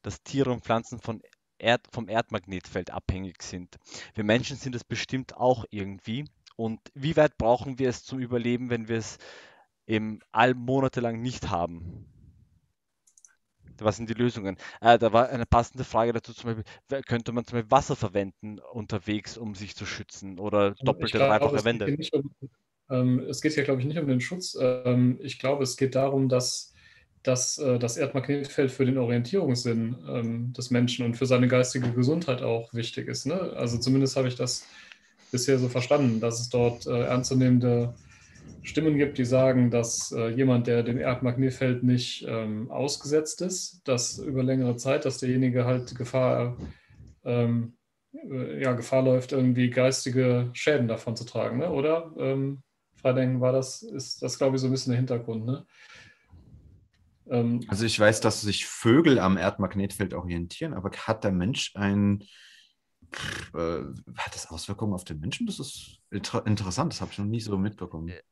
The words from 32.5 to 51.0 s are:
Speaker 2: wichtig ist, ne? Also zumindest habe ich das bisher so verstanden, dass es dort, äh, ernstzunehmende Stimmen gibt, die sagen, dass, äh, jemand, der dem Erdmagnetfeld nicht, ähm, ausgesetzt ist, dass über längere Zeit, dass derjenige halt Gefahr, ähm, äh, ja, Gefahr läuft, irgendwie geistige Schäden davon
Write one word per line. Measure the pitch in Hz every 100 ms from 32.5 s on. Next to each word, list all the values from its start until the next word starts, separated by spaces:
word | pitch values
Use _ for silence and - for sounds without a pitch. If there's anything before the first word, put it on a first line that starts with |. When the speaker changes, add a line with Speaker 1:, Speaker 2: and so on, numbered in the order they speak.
| 113 113
Speaker 2:
wichtig | 120 117 - 120
ist, | 123 135
ne? | 180 175 139
Also | 123 117
zumindest | 127 135 135 135
habe | 127
ich | 123
das | 127 - - - - - _ _ _
bisher | 127 123 131
so | 123
verstanden, | 127 123 147 131 110
dass | 117 117
es | 120
dort, | 123 120 120 -
äh, | 123 131
ernstzunehmende | 127 127 131 127 127 123 120 120 - - - - - - -
Stimmen | - 147 156 147
gibt, | 139 139
die | 120
sagen, | 131 131 127 120
dass, | 120 117 - -
äh, | 139 113
jemand, | 120 131 120 117
der | 120
dem | 117 123
Erdmagnetfeld | 131 123 127 123 131 127 131 123
nicht, | 127 123 120 - -
ähm, | 113 110 107 123
ausgesetzt | 131 139 - 139 151 156 -
ist, | 180 180 - - -
dass | 120 - -
über | - 131
längere | 127 131 123 120
Zeit, | 135 143 135
dass | 127
derjenige | 127 127 131 123 120
halt | 127 123 123
Gefahr, | 120 131 127 123 120 123 - - _ - - - -
ähm, | 120 117 117 117 _ _ _ _
äh, | 285 269 131 127 147
ja, | 135
Gefahr | 120 - 131
läuft, | 131 127 127
irgendwie | 139 127 123 123
geistige | 127 127 131 131 127 127 123 123
Schäden | - - 147 117
davon | 110